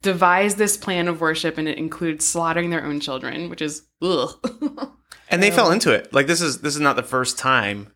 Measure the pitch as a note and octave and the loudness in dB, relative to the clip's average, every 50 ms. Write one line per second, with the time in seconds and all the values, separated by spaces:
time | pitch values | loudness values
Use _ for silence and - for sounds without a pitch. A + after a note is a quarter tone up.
0 | - G3 F#3 E3+ F#3 F3 F3+ F#3 G3 G#3 G3 G3+ G#3+ G3+ - - - - F#3 F3 | 0 -2 2 4 4 4 6 4 2 0 2 2 0 0 0 -2 -2 -2 -2 0
1 | E3+ F3 E3+ D#3+ E3 D#3+ D#3+ D#3 - E3 D#3+ - D#3 D#3 - - D#3+ D#3+ - - | 0 -2 -2 0 0 0 0 0 -2 -4 -2 -2 -4 -4 -4 -4 -6 -8 -6 -4
2 | F3 E3 D#3 D3+ - - - E3+ E3 E3 E3 E3+ F3 E3+ E3+ D#3+ C#3 D3 C#3+ D3 | -4 -4 -2 -2 -2 -2 -2 0 -2 0 0 -2 -2 -2 -2 -4 -4 -4 -6 -6
3 | C#3+ D3 C3 C3 C3 B2 - - E3+ F3 F3 - D#3 D3+ C#3+ - _ _ _ _ | -6 -6 -8 -8 -8 -8 -8 -8 -8 -10 -6 -6 -6 -6 -6 -10 _ _ _ _
4 | E3 F3+ F#3 D3 B2 - - _ - B3 - - D4 C#4+ - - C#4+ - - _ | -2 0 2 2 0 -2 -6 _ -8 -8 -6 -4 -6 -6 -6 -6 -12 -12 -12 _
5 | _ _ - - _ - - F3 F#3+ G#3 - B3 A3 D#3+ F3 A3 - F3 A#2 G2+ | _ _ -20 -20 _ -2 2 4 4 4 6 6 4 4 4 4 4 4 4 4
6 | - - - C3+ C#3 C#3+ E3+ E3 E3+ D3+ B2+ - C#3 D3+ C#3+ D3+ D3 C#3+ B2+ B2 | 2 2 2 2 4 4 2 0 0 -2 -4 -4 -4 -4 -2 2 2 2 2 0
7 | A#2 - - B2+ B2+ B2 - - - C3 C3 B2 G#2 G2+ G2+ G2+ G2 - _ | -4 -2 -2 -2 -2 -2 -4 -2 0 2 2 2 2 0 -4 -6 -10 -16 _